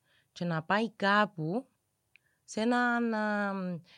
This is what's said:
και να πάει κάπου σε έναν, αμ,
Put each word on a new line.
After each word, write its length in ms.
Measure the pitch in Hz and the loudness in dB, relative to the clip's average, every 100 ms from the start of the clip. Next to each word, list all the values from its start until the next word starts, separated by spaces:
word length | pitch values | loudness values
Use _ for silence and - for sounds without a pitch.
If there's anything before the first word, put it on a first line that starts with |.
| _ _ _ | _ _ _
και 140 | - 175 | -6 -4
να 180 | 160 | -2
πάει 280 | 156 202 226 | 0 0 0
κάπου 760 | - 196 208 208 160 156 214 - _ _ _ _ _ _ _ - | 0 2 4 2 -2 -4 -4 -6 _ _ _ _ _ _ _ -10
σε 160 | - | -2
έναν, 520 | 233 247 240 240 233 | 0 2 2 0 0
αμ, 680 | 220 214 208 202 196 180 170 - | 0 0 -2 -2 -4 -6 -8 -12